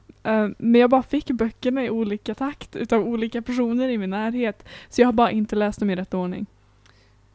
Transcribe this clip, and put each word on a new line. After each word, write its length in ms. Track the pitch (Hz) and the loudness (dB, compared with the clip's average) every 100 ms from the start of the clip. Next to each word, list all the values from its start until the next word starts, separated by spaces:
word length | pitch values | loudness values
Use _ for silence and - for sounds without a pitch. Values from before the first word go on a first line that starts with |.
| - - | -20 -10
Eh, 320 | 214 220 208 - | -2 0 0 -2
men 220 | 233 240 | 4 6
jag 100 | 247 | 6
bara 120 | 262 | 4
fick 280 | - 285 - | 2 -4 -2
böckerna 540 | 240 226 - 254 269 | -2 -4 -2 -2 -2
i 60 | 233 | -2
olika 440 | 226 214 208 - | -2 -2 -4 -6
takt 420 | 214 269 294 - - | -6 -6 -8 -12 -8
utav 240 | 226 233 233 | 0 0 0
olika 340 | 233 226 233 | -2 -4 -6
personer 460 | 226 247 233 240 262 | -4 -2 0 0 -2
i 100 | 226 | -2
min 120 | 190 | -4
närhet. 540 | 196 226 247 233 202 - - - | -4 -4 -2 -4 -6 -14 -20 -2
Så 120 | - | 4
jag 80 | 247 | 4
har 40 | |
bara 180 | 233 233 | 6 2
inte 260 | 214 214 208 | 2 -2 0
läst 240 | 208 - | -2 -2
dem 100 | 202 | -2
i 60 | 180 | -2
rätt 180 | 190 | -4
ordning. 320 | 185 180 185 208 _ _ _ _ _ _ _ _ | -4 -4 -6 -12 _ _ _ _ _ _ _ _